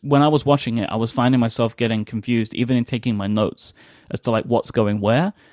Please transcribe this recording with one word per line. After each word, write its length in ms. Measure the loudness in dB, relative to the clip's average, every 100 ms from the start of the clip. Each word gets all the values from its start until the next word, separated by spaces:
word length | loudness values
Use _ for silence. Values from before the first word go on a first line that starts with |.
when 180 | 0 4
I 60 | 4
was 180 | 4 2
watching 320 | 2 2 -4
it, 100 | -2
I 100 | -4
was 140 | -4
finding 280 | 0 2 2
myself 360 | 0 0 -2 0
getting 300 | -2 -2 -4
confused, 480 | -8 -2 -2 -2
even 240 | -4 0 0
in 80 | 0
taking 300 | -4 -4 -4
my 100 | -2
notes 480 | 0 0 -2 -14 -16 -20 -20 _
as 80 | -6
to, 100 | -2
like, 160 | -2 0
what's 240 | -2 0
going 320 | 0 0 2
where. 320 | 2 2 0 -4 _